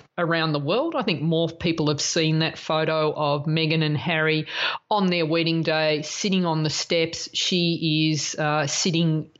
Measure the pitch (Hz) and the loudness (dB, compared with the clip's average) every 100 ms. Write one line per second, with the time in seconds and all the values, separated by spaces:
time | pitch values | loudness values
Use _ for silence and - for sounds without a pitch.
0 | - - 175 165 160 147 143 214 320 320 | -14 -4 -2 0 0 0 0 0 0 -2
1 | 202 156 156 165 165 - 175 160 151 147 | -2 0 0 0 0 -2 -2 0 0 0
2 | - - 160 156 160 - - 156 160 160 | -2 0 2 2 0 -2 -4 -2 0 0
3 | 156 - 151 147 147 156 160 160 156 151 | 0 0 0 0 0 0 2 2 2 0
4 | - 165 156 156 151 - - - - 214 | 0 0 2 0 -2 -4 -4 -4 -2 0
5 | 190 175 160 165 165 165 160 156 156 156 | 2 2 0 0 2 0 0 0 2 0
6 | 160 - 208 185 175 160 156 - - 170 | -4 -4 0 0 2 0 0 -2 0 0
7 | 165 165 - - - 185 170 170 160 156 | 0 -4 -8 -4 0 2 2 0 0 2
8 | 156 151 - - 151 151 147 - 196 165 | 2 2 -2 -2 0 0 0 -2 0 2
9 | 170 156 151 | 2 0 -4